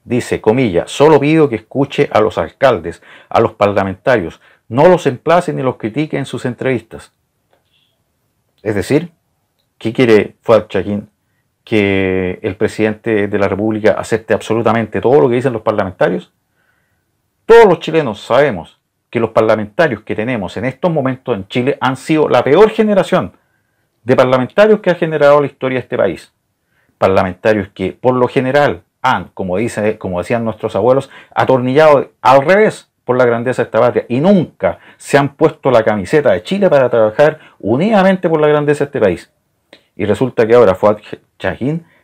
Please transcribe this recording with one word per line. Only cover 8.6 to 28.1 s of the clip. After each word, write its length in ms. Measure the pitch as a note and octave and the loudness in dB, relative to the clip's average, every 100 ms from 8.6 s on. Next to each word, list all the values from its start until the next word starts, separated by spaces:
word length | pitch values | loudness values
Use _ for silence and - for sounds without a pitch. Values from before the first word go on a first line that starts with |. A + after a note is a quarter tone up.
Es 120 | G#2 | -6
decir, 380 | G#2 - C#3 E3+ _ _ _ _ _ _ _ | -4 -2 -2 -2 _ _ _ _ _ _ _
¿qué 140 | A2+ | -6
quiere 440 | A#2 B2 G#2+ - - | 0 4 4 2 -6
Fuad 260 | - A2 F#2 | 0 0 0
Chahín? 400 | G2+ F2+ G#2 G#2 _ _ _ _ _ | -6 -6 -8 -10 _ _ _ _ _
¿Que 760 | - A2 G2+ G2 F#2+ F#2+ F#2 F2+ | -4 -2 0 0 -2 -2 -4 -6
el 140 | G#2 G2 | -10 -4
presidente 720 | G#2 - G#2+ G#2 A#2 G#2+ G2+ | -6 -2 -4 -2 -4 -2 -2
de 100 | G2+ | -2
la 100 | G2 | -2
República 440 | G2 G#2+ A2 G#2 | -2 -4 0 0
acepte 420 | - - F#2 - | -2 -4 -6 -2
absolutamente 680 | G2+ - A2+ A2+ A2 G#2+ G2 | -4 -2 -2 0 -2 -4 -4
todo 220 | G#2+ D3 | 0 2
lo 60 | C#3 | 2
que 80 | A#2+ | 0
dicen 180 | C3 | -2
los 80 | A2+ | -4
parlamentarios? 680 | A2+ G#2+ F#2+ F#2+ D#3 F#3 - _ _ _ _ _ _ _ _ _ _ _ | -4 -4 -6 -2 -2 -2 -10 _ _ _ _ _ _ _ _ _ _ _
Todos 200 | - A#3 | 4 6
los 160 | G#3+ E3 | 6 4
chilenos 400 | - D#3 C#3 G#2 | -2 -4 -4 -8
sabemos 580 | - A#2+ D3 F#2 D#2+ _ _ _ _ | -2 0 0 -2 -12 _ _ _ _
que 100 | A#2+ | -4
los 120 | A2+ | -2
parlamentarios 720 | - A2 A2 G#2 - D#3+ G#2 | 0 0 0 -2 -2 -2 -2
que 120 | - | -8
tenemos 420 | G#2 A2+ A#2+ F2+ - | -6 -6 -6 -8 -8
en 80 | B2 | -8
estos 260 | - F3+ | -4 -4
momentos 420 | D#3+ C3 B2 - | -2 -4 -6 -6
en 140 | G#2+ F#2+ | -8 -6
Chile 300 | C3 B2+ C3+ | -4 -4 -2
han 160 | B2+ C3 | -4 -4
sido 320 | - D#3 D3 | -2 0 2
la 160 | B2+ | 0
peor 260 | B2+ D#3 G#3+ | 2 4 4
generación 640 | - G#3+ G3+ E3 F3+ F#2 - _ _ _ _ _ _ | 2 0 0 0 -2 -4 -10 _ _ _ _ _ _
de 140 | A#2 C3 | 0 2
parlamentarios 640 | B2+ B2+ B2 - G#3+ G#3 | 2 0 0 2 2 2
que 80 | F#3 | -2
ha 60 | |
generado 460 | E3+ D#3+ D#3 C#3+ D3 | -2 -4 2 4 4
la 60 | C#3 | 2
historia 300 | - C3 B2+ | -6 -6 -6
de 60 | |
este 160 | - A#2+ | -6 -2
país. 340 | G#2 D#2+ - _ _ _ _ _ _ _ | -2 -4 -14 _ _ _ _ _ _ _
Parlamentarios 720 | G#2 F#2+ F#2+ F2+ A2+ G#2+ F#2+ | 0 0 -2 -2 0 0 -4
que, 240 | - F#2 | -6 -8
por 220 | - B2 | -2 -2